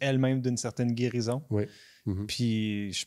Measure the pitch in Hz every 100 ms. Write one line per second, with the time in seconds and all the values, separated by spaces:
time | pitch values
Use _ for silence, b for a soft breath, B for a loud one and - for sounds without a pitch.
0 | 139 131 131 135 123 120 120 117 120 117
1 | 123 120 117 127 151 104 104 B B B
2 | - 95 104 - 120 110 107 104 101 87